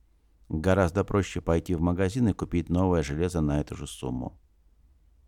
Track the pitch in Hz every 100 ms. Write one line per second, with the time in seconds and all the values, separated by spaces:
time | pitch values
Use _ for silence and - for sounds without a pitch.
0 | _ _ _ _ - 80 85 92 90 92
1 | 92 101 92 82 - 82 78 85 87 87
2 | 95 120 117 90 92 87 80 87 95 85
3 | 71 71 87 85 73 73 71 71 71 -
4 | 65 64 123 - _ _ _ _ _ _
5 | _ _